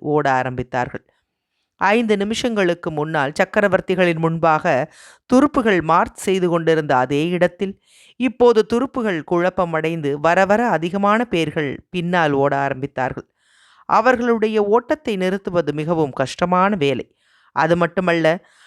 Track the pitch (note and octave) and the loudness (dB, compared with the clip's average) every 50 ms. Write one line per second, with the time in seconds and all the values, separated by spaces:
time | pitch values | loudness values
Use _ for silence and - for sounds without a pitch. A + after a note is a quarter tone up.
0 | - D3+ D3 D3+ C#3+ C#3 C3 B2+ B2+ B2+ B2+ B2 B2 - - B2+ B2 C3 - - | -4 -2 0 0 2 2 0 0 0 -2 -6 -8 -8 -6 -6 -6 -6 -6 -8 -12
1 | _ _ _ _ _ _ _ _ _ _ _ _ _ _ _ - - G3 G#3+ A#3+ | _ _ _ _ _ _ _ _ _ _ _ _ _ _ _ -4 0 0 2 2
2 | A#3+ G#3+ G#3+ G3 G3+ G#3 A3+ - - B3 A3+ G#3 F#3+ E3+ E3+ E3+ - F3 D#3 D3 | 2 0 0 -2 -2 -4 -4 -4 -4 -2 -2 0 0 0 0 -2 -4 -6 -6 -6
3 | D3+ D#3+ D#3+ D3+ C#3 C3+ D#3 - F#3+ - - G#3+ G3+ G3 F3+ F#3 - - F#3 F#3 | -6 -4 -2 -2 -2 -2 0 -2 -2 0 0 0 2 2 2 0 0 0 0 0
4 | F#3 F3 E3 D#3+ E3 D#3+ E3 E3 D#3+ E3 D#3 D#3 - F3+ D3 B2 D3+ - - - | 2 0 0 0 -2 -2 -2 0 2 2 2 2 2 0 0 0 -2 -4 -8 -16
5 | - - - _ _ - B3 C4 C#4 C#4+ - A#3 G#3+ A3+ G3 F3 D#3 D#3+ D#3+ F3+ | -20 -20 -20 _ _ 0 2 4 4 2 2 0 0 2 2 2 2 2 2 2
6 | - - - - - G3+ F#3+ F#3+ F3+ F3 E3+ E3+ E3 E3 D#3+ D#3 D#3 C#3+ C#3 B2+ | 2 0 -4 -6 -4 -2 0 0 0 0 0 0 2 2 2 2 2 0 0 0
7 | B2+ B2+ D3 C#3+ D#3 F3 F3+ E3+ F3 F3 - - G3+ F#3+ G3 _ _ _ _ _ | 0 0 0 -2 -2 -2 0 0 0 -2 -2 -4 -8 -8 -8 _ _ _ _ _
8 | _ _ _ - A#3+ C4 G#3 - B3 A#3+ A#3 A3 G#3+ - A#3 A#3 C4 C4 - C4+ | _ _ _ -4 -4 -4 0 2 4 4 6 4 2 2 0 -2 -2 -4 -4 -4
9 | A3+ G#3+ F3+ D#3 C#3+ - F3 E3+ F3 F#3 F#3 - F3+ E3+ D#3+ D#3 D#3 D#3+ E3 E3 | -4 -2 -2 -4 -4 -2 -2 0 0 0 0 -2 -2 -2 -2 -2 -2 -2 -4 -4
10 | C#3+ C#3 C#3+ C#3+ D3 E3 F3 F#3 F#3+ F#3 G3+ A3 A#3+ A#3 F3 D#3 D#3+ F3 F3+ G3 | -4 -4 -2 0 0 2 2 4 4 4 2 2 2 0 0 0 -2 -2 -4 -2
11 | G3 G3+ G#3 A3+ B3 A#3+ - E3+ D#3+ D3+ D3 E3 D3+ C3+ - - - _ - F3+ | 0 2 2 0 0 -2 -2 -2 -2 -2 -2 -4 -4 -4 -6 -8 -12 _ -8 -6
12 | E3+ F3 F3+ F3+ D#3+ D3 C#3+ C#3 C#3 C#3 C#3 C#3 C#3 C#3 C3+ C3 C3+ C#3 - C3 | -4 -2 0 2 2 2 2 2 2 2 0 0 -2 -2 -4 -6 -8 -8 -6 -4
13 | B2+ C3+ C#3 - - _ _ _ _ _ _ _ _ _ _ _ _ - - G3+ | -6 -4 -6 -8 -14 _ _ _ _ _ _ _ _ _ _ _ _ 0 0 2
14 | A3 B3 B3+ A3+ A#3+ A#3+ A#3 A3 A3 A3 G#3+ G#3+ G3+ G3+ G#3+ A#3+ A#3+ - D#4 D4+ | 4 4 2 2 2 0 0 0 0 0 0 0 0 2 2 2 2 0 -4 -4
15 | - B3 G#3+ F#3 F#3 F#3 F#3+ G3+ - G3+ F3 F3 D3+ D3 D3 D3+ D3+ D#3+ F3 D#3+ | -4 -4 -4 -2 -2 -2 -2 -4 -4 -4 -2 -2 -2 -2 -2 -4 -4 -2 0 0
16 | D#3 C#3 B2 - C3+ C3 - - F3+ F3 F3+ F3+ F#3+ G3+ G#3+ F#3 C#3+ C#3 C3 A#2 | 0 -2 -2 -4 -4 -4 -4 -4 -2 0 2 2 2 2 0 0 0 0 0 -2
17 | - _ _ _ _ _ _ _ _ _ - C3 D3 D#3+ F3 F3 E3+ E3 E3+ G3 | -4 _ _ _ _ _ _ _ _ _ -2 0 2 2 2 2 0 0 0 -2
18 | F#3 F3 E3+ E3 D#3+ D#3 E3 F#3 - _ _ _ _ | -2 0 0 2 2 2 2 0 -4 _ _ _ _